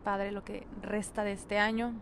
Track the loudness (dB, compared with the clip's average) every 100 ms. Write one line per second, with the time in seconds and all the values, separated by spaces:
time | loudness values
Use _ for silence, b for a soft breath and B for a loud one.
0 | 0 0 0 -2 -6 -8 -8 -8 -2 -2
1 | 0 0 0 -2 0 4 4 4 0 -4